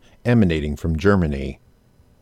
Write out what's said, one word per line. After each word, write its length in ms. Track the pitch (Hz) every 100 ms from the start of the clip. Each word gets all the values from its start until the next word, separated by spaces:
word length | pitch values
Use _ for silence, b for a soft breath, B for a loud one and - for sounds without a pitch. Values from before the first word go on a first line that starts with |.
| b b
emanating 540 | 120 120 92 80 73 73
from 180 | 85 80
Germany. 640 | 95 101 80 69 67 - _ _ _ _ _ _